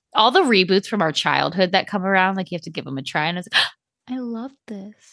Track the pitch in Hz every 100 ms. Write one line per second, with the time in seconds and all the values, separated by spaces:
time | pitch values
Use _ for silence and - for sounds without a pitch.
0 | _ - 233 311 294 202 180 190 - 208
1 | 160 147 151 139 143 175 180 190 - 208
2 | 190 190 190 190 180 175 170 160 - 135
3 | 135 151 156 175 180 - - - _ _
4 | - 254 240 226 269 277 - 208 196 -
5 | _